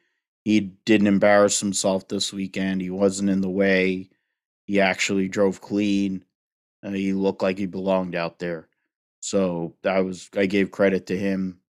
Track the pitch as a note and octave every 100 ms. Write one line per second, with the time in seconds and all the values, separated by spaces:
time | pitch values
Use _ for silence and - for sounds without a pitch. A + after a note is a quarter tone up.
0 | _ _ _ _ A2+ G#2+ G2 - - G#2+
1 | G#2 G2 G#2 G#2 G2+ - G#2 F#2 G2 F#2+
2 | - G2+ - G2 G2 G2 F#2+ F#2+ F2+ F#2
3 | G2 G2 G2 F#2+ F#2+ F#2+ G2 F#2+ F#2 F#2
4 | F#2+ _ _ _ _ _ - G2 F#2+ F#2
5 | - G2 F#2+ G#2 G2 F#2 - G#2 G#2 G2
6 | G2 F#2+ - _ _ _ _ _ G2+ G2
7 | G2 F#2+ F#2+ F#2 F#2+ F#2 F#2+ F#2 F#2+ F#2+
8 | F2+ F2 E2+ - F2 D#2+ - _ _ _
9 | _ - - G2 F#2 E2+ E2+ - G2 F#2+
10 | F#2 F2+ - G2+ G2 G2 F#2+ - G2 F#2
11 | - G2 G2 F#2+ F#2 F2